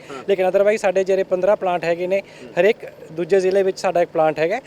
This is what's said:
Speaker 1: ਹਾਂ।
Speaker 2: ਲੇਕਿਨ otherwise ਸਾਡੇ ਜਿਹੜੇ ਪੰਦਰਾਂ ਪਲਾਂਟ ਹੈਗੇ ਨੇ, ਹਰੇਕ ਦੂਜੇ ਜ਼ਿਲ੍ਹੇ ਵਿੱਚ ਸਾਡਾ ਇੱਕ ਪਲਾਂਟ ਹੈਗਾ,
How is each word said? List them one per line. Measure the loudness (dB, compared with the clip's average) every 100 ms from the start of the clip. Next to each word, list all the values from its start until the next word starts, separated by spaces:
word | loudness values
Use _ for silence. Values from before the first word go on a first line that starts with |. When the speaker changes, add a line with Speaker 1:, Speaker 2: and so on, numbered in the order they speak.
| -16
Speaker 1:
ਹਾਂ। | -6 -2
Speaker 2:
ਲੇਕਿਨ | 0 2
otherwise | 2 2 2
ਸਾਡੇ | 0 0
ਜਿਹੜੇ | 0 0
ਪੰਦਰਾਂ | 0 0 2 0
ਪਲਾਂਟ | 0 -2
ਹੈਗੇ | -2 -2 -2
ਨੇ, | -4 -6 -16 -6 0
ਹਰੇਕ | 2 0 -8 -18 -12
ਦੂਜੇ | -8 0 2
ਜ਼ਿਲ੍ਹੇ | 2 0
ਵਿੱਚ | 0 -2
ਸਾਡਾ | -2 0
ਇੱਕ | 0
ਪਲਾਂਟ | 2 0 2
ਹੈਗਾ, | -2 -2